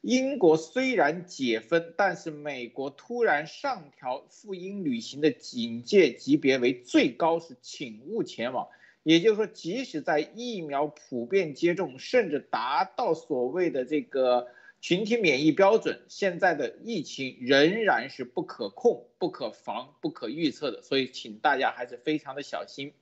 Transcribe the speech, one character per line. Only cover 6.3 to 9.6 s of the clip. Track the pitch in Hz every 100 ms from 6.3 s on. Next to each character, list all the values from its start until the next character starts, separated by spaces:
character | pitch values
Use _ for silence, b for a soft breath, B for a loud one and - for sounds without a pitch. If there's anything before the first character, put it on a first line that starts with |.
| 147
别 | 135 131
为 | 123
最 | 127 - 320 180
高 | - 165 165
是 | 165 240
请 | - - 135 107 139
勿 | 220
前 | 143 - 117
往。 | 127 85 b b b
也 | 151 165
就 | 202
是 | 208
说， | 214
即 | -